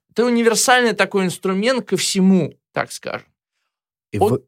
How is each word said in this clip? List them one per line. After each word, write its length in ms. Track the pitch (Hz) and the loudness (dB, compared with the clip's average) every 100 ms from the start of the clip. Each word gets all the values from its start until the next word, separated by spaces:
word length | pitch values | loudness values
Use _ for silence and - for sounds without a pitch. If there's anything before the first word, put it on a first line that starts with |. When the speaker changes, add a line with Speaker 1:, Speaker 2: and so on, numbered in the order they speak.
| _ | _
Speaker 1:
Это 140 | - 240 | -2 0
универсальный 680 | 233 226 214 - 247 240 | 2 2 2 2 2 2
такой 320 | 202 190 196 185 | 0 -2 -2 -2
инструмент 600 | - 190 190 226 254 - | -4 -4 -2 -2 -2 -2
ко 100 | 180 | -4
всему, 560 | - 196 185 190 - - _ | -2 2 4 4 0 -6 _
так 180 | - - | -8 -8
скажем. 340 | - - - - _ _ _ _ _ _ _ _ | -10 -12 -12 -14 _ _ _ _ _ _ _ _
Speaker 2:
И 80 | 104 | -2
Speaker 1:
От 120 | 208 | 0
Speaker 2:
в, 100 | - | 0